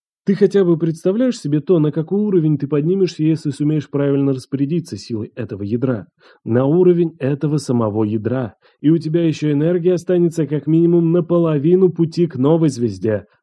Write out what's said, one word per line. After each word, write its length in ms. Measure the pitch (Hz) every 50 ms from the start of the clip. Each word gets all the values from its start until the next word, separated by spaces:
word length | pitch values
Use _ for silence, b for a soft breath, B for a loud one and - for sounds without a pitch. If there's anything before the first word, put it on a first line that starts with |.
| _ _ _ _ _
Ты 100 | - 202
хотя 300 | - 208 190 - 202 190
бы 120 | 175 170
представляешь 640 | 156 175 165 160 165 - 185 190 226 262 254 240 -
себе 200 | - 147 147 156
то, 180 | 143 - 185 165
на 120 | 151 151
какой 280 | 147 165 156 160 190 202
уровень 380 | 208 208 196 175 156 156 151
ты 100 | 143 147
поднимешься, 560 | 135 151 147 147 165 190 196 190 165 - - 156
если 280 | 156 160 151 - 151
сумеешь 380 | 135 - 147 151 156 151 139 -
правильно 440 | - 139 143 143 139 143 139 139 135
распорядиться 640 | 127 - - - 131 143 135 165 170 - - 113
силой 340 | 101 - - 117 107 110 - _
этого 280 | - 113 104 110 95 104
ядра? 440 | 101 117 120 135 131 123 104 87 - b b b b b b -
На 220 | 123 113 123 135
уровень 500 | 139 156 180 180 180 175 170 175 160 - -
этого 380 | 135 135 147 135 160 147 151
самого 460 | 147 - - 123 120 113 107 101 110 110
ядра. 520 | 104 107 110 107 143 123 131 123 101 - b b b b b
И 80 | - 147
у 80 | 165
тебя 280 | 170 165 156 156 170 170
ещё 260 | 160 156 - 151 151
энергия 420 | 147 143 151 170 180 180 165 180 180
останется 520 | 170 175 - 180 175 175 165 160 165 156
как 220 | - 156 147 147
минимум 440 | 151 160 165 170 170 175 170 170 160
на 120 | 165 180 165
половину 640 | 170 175 175 170 160 156 143 135 165 180 185 190 180
пути 380 | 180 - 165 160 - 170 175
к 80 | 165 -
новой 340 | 123 127 143 165 165 160 151
звезде, 560 | 117 117 120 113 98 92 92 - - 95 b b b b